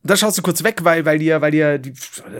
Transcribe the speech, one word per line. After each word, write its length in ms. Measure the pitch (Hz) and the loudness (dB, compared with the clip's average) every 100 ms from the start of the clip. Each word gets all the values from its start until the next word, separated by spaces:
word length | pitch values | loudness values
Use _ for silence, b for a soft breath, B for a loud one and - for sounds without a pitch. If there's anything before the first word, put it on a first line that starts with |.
| 147 | 0
Dann 120 | 196 | 0
schaust 200 | 214 190 | 2 0
du 40 | |
kurz 220 | 180 165 185 | -2 0 -2
weg, 140 | - | 2
weil, 220 | 170 165 156 | 2 2 2
weil 120 | 156 | 2
dir, 220 | 156 156 | 2 2
weil 120 | 151 | 2
dir 260 | 151 151 143 | 2 0 -2
die, 160 | 135 131 - - - | -6 -16 -18 -18 -16